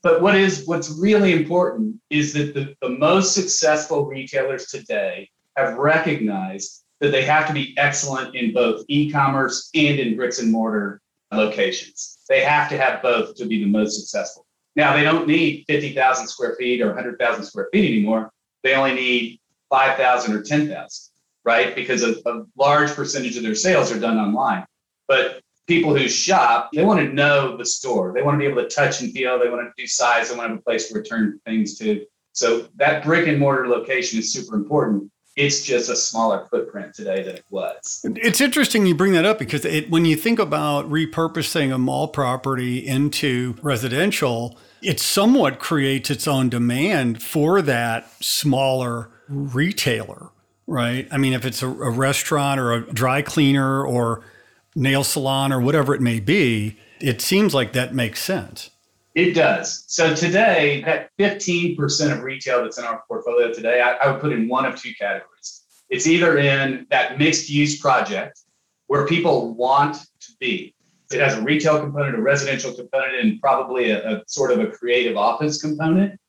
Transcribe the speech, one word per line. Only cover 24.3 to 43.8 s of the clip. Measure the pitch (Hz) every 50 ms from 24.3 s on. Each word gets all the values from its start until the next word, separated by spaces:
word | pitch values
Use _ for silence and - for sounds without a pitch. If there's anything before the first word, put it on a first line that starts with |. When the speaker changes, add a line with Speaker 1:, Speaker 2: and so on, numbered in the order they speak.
| 104 123 135 127 95 - 95 _ _ _ _ _ _ _ _ -
Speaker 1:
But | 135 127 123 - - - _ _ _ _ _
people | - 165 170 165 151 139
who | 135 131
shop, | 117 - - - 170 190 175 - - - - - - -
they | 151 180
wanna | 208 208 170 143 131
know | 131 143 143 147 143 139 135 127 117
the | 117 120
store. | - - - - 131 117 101 92 92 95
They | 127
wanna | 139 147 147
be | 147 143
able | 139 123 123 -
to | -
touch | - 147 139 127 - -
and | 123 110
feel. | - 135 127 123 127
They | 123 123 120
wanna | 120 120 117 113 -
do | - 123
size. | 113 - - 123 120 117 117 117 120
They | 123
wanna | 117 117 113
have | 110 -
a |
place | _ - 117 107 -
to | - 110
return | 104 - - 117 113 107 101 - - _
things | 113 110 110 107 95 - -
to. | 110 107 104 104 - _ _ _ _ _
So | _ - 123 113 117 117 - - _
that | - 139 151 156 - 143
brick | 151 165 165 170
and | 156 147
mortar | 143 139 139 135 131 123
location | 120 120 113 113 131 135 127 123 - 113 113
is | 107 -
super | - 127 107 107 107
important. | 104 - - 147 147 120 110 104 98 - - _ _ _ _ _
It's | 139 143 143 139 - -
just | - 127 120 117 123
a | 120
smaller | - - - - 113 113 110 98 - - -
footprint | 120 - - - - 101 90 - _
today | - 104 98 95 95 92
than | 92 92
it | - _ _
was. | 98 95 90 - - - - - - - -
Speaker 2:
It's | - 202 220 226 233 - -
interesting | 277 277 - 302 262 - - 214 202
you | 185 170
bring | 147 185 196 190
that | 165 160
up | 208 214 214
because | 131 104 - 143 -
it, | 156 160 151 156 -
when | 160 165 170
you | 165 156
think | 151 - 226 233 226
about | 202 151 151 151 151 147 147 143 147 160
repurposing | 147 160 160 156 - 165 165 160 160 165 143 - - 165 143 131 131
a |
mall | 127 127 131 135 135 151 147
property | - 151 139 123 127 127 - 139 135 123 127 123 123 127 -
into | 139 131 135 143 147 143 - - 139 123 123 123 123 117 -
residential, | - 143 135 110